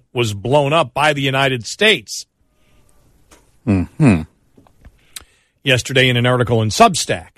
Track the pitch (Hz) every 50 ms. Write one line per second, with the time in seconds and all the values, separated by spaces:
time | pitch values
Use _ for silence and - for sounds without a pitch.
0 | - _ - 123 120 107 101 101 95 117 139 147 143 139 151 170 156 120 - 139
1 | 147 156 151 143 135 135 131 135 139 135 131 123 101 - - - 202 220 196 127
2 | 98 - - - - - _ _ _ _ _ _ _ _ _ _ _ _ _ _
3 | _ _ _ _ _ _ - _ _ _ _ _ _ 113 98 95 90 - _ -
4 | 156 123 95 80 78 - _ _ _ _ _ - _ _ _ _ _ - _ _
5 | _ _ _ - - _ _ _ _ _ _ _ _ 135 127 120 - - 135 131
6 | 131 131 123 120 120 123 127 123 120 101 123 113 110 107 - - 226 233 165 -
7 | - - 107 87 - - _